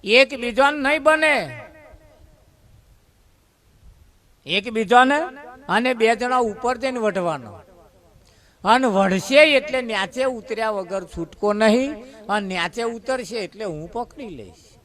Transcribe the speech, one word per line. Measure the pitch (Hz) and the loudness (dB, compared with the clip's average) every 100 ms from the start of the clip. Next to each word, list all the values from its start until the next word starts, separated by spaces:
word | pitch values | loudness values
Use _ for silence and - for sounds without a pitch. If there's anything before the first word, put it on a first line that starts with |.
એક | 185 233 262 269 | 4 4 4 0
બીજોને | 240 220 277 302 | -4 2 2 2
નહીં | 269 302 | -2 2
બને, | 294 311 311 269 165 - - - - - - _ - _ _ _ _ - _ _ _ _ _ _ _ _ _ _ - _ _ _ _ _ 139 | 2 4 2 0 -4 -12 -18 -20 -20 -20 -20 _ -20 _ _ _ _ -20 _ _ _ _ _ _ _ _ _ _ -20 _ _ _ _ _ -4
એક | 185 208 | -4 -2
બીજોને, | 220 196 240 262 285 339 262 - - - | -4 4 6 6 2 -4 -12 -20 -18 -2
અને | 196 254 | 0 0
બે | 240 226 233 | 2 2 2
જણા | 247 254 | 0 0
ઉપર | 233 214 240 247 | 0 -2 -4 -2
જઈને | 262 247 | -4 -2
વઢવાનો, | 214 190 175 147 110 156 - - - _ _ _ _ _ _ _ | -2 -2 -4 -6 -10 -20 -20 -20 -20 _ _ _ _ _ _ _
અને | 185 247 254 | 2 4 4
વઢશે | 190 196 190 - 269 302 | 2 2 0 4 6 6
એટલે | 277 302 262 | 4 0 -6
નીચે | 240 208 196 247 | -4 -4 -4 -4
ઉતર્યા | 262 240 - 220 220 | -4 -4 -8 -4 -4
વગર | 208 180 190 | -4 -6 -8
છૂટકો | 175 170 165 - 208 | -8 -10 -12 -4 -2
નહીં, | 208 220 226 269 254 254 - - | 2 4 4 0 -6 -16 -18 -6
અને | 208 196 185 | -4 -4 -6
નીચે | 170 240 | -6 -4
ઉતરશે | 233 233 - 262 190 226 | -8 -6 -6 -6 -6 -8
એટલે | 185 196 | -10 -10
હું | 208 151 170 | -10 -10 -10
પકડી | 220 240 - 233 | -10 -10 -12 -14
લઈશ. | 143 95 - - _ | -14 -18 -20 -20 _